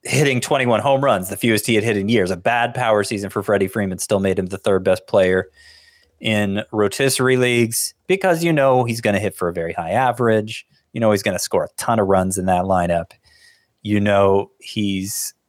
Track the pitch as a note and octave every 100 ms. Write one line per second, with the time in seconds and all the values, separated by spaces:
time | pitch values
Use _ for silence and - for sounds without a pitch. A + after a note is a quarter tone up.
0 | - C3 C#3+ B2 - C#3+ B2 A2 C#3+ C3+
1 | C#3 G#2 F#2 G2+ A#2+ G#2+ - A2 A2 G#2
2 | G2+ A#2 F2+ F2+ A#2 A#2+ A#2 A#2+ A#2+ G#2+
3 | G2+ G#2 G2 G#2+ G2 G2+ F#2+ A2+ G2 F#2
4 | - G2+ G2 F#2+ F#2 F#2+ - F#2+ F#2 F#2
5 | - G2+ F#2 F#2 F#2 _ - - _ _
6 | _ _ A2+ G#2+ G2+ G2 - A2 G2+ -
7 | C3+ - B2+ B2+ B2 A#2+ A#2 A#2 - _
8 | _ F#3+ F#3+ E3 E3+ D#3 C3+ B2+ A#2+ A2+
9 | A2+ G2 G#2 - F2 E2+ E2 E2 E2 G#2+
10 | B2+ A#2+ A#2+ A2 G#2+ A2 - _ _ A2
11 | A2+ G#2 A2 F2+ - F#2 D2+ - - A2+
12 | G2 F#2 F#2 F#2+ F#2 F2+ F#2 F#2 F2 E2+
13 | E2 - _ _ _ _ _ _ G#2+ G#2
14 | G2+ G2+ G2 G2 G2 _ - - G2+ G2
15 | G2 - - _